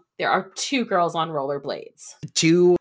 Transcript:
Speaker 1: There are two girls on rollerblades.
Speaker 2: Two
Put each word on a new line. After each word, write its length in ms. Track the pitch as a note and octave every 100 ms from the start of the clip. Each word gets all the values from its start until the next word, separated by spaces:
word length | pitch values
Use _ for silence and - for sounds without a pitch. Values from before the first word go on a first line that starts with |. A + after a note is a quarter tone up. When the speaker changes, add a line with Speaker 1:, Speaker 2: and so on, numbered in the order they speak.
| _ -
Speaker 1:
There 120 | F3
are 220 | F3+ F#3+
two 300 | - - C4+
girls 320 | A3 F#3 E3+ E3
on 140 | D#3+
rollerblades. 840 | D#3 C3+ C#3+ C#3+ F2+ - - - - -
Speaker 2:
Two 420 | - D#3+ F3 F3+ F3